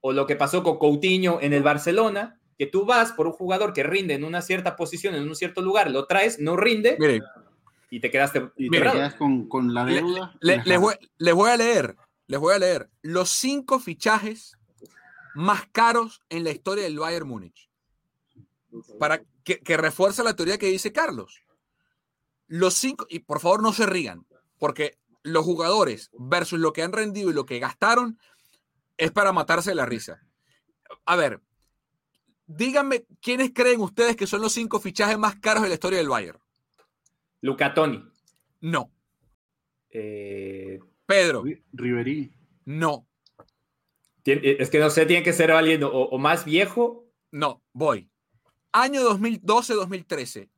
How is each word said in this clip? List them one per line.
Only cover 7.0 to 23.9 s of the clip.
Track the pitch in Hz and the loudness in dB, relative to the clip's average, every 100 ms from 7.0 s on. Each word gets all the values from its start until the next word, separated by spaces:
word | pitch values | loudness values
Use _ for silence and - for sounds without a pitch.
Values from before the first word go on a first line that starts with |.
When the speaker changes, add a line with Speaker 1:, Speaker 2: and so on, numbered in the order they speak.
| 151 113 - - _ _ _ _ _ | 2 2 -2 -20 _ _ _ _ _
Speaker 1:
y | 120 | -6
te | 117 | -2
quedaste | 135 139 143 | 0 2 0
Speaker 3:
Y | |
te | 123 - 127 | -4 -6 0
Speaker 2:
mire, | 165 | 2
Speaker 1:
enterrado. | 240 135 | 4 2
Speaker 3:
quedas | 139 - | -2 -2
con, | 143 131 107 | 0 0 -2
con | 135 123 | -2 0
la | 120 | 0
Speaker 2:
le-, | 123 135 | 0 0
Speaker 3:
deuda | 170 185 185 - | 0 -4 -6 -2
Speaker 2:
le-, | 165 | 0
Speaker 3:
y | 190 | 2
la | |
Speaker 2:
les | 147 180 | 2 4
voy, | 208 | 4
Speaker 3:
jala. | 202 _ _ | 0 _ _
Speaker 2:
les | 165 | 2
voy | 170 214 | 4 4
a | 240 | 4
leer, | 226 220 123 - _ _ _ | 4 2 0 -8 _ _ _
les | 139 | -2
voy | 160 | 2
a | 202 | 4
leer | 185 160 - _ | 4 0 -4 _
los | 156 175 180 | -4 -2 0
cinco | - 262 285 262 262 | -2 -2 -4 -2 -2
fichajes | 254 165 220 214 208 220 - _ _ _ - _ _ - - | -2 -4 0 0 0 -12 -18 _ _ _ -20 _ _ -20 -18
más | 143 180 208 - | -4 0 0 -2
caros | - 233 233 226 - _ | 2 4 4 -2 -8 _
en | 165 165 | -6 -6
la | |
historia | 143 - 202 190 | -6 -6 -4 -4
del | 151 | -6
Bayern | 160 170 147 | -6 -6 -6
Múnich. | 113 87 _ _ _ _ _ _ _ _ _ _ _ _ 117 - 107 | -10 -14 _ _ _ _ _ _ _ _ _ _ _ _ -20 -20 -6
Para | 147 160 _ _ | -2 -2 _ _
que, | - 175 | -6 -6
que | - 160 | 0 0
refuerce | 160 151 196 196 | 0 2 0 2
la | 233 - | -2 0
teoría | 170 202 | -2 0
que | 196 | 0
dice | 190 214 | 0 -2
Carlos. | 285 302 135 92 - _ _ _ _ _ _ _ _ _ _ _ | -2 -2 -4 -14 -20 _ _ _ _ _ _ _ _ _ _ _
Los | 160 185 180 | 0 0 2
cinco, | 262 - - | -4 -6 -12
y | 165 | -12
por | _ 147 | _ -2
favor | 175 208 | -2 0
no | 220 | 0
se | 214 | 2
rían, | 208 | 0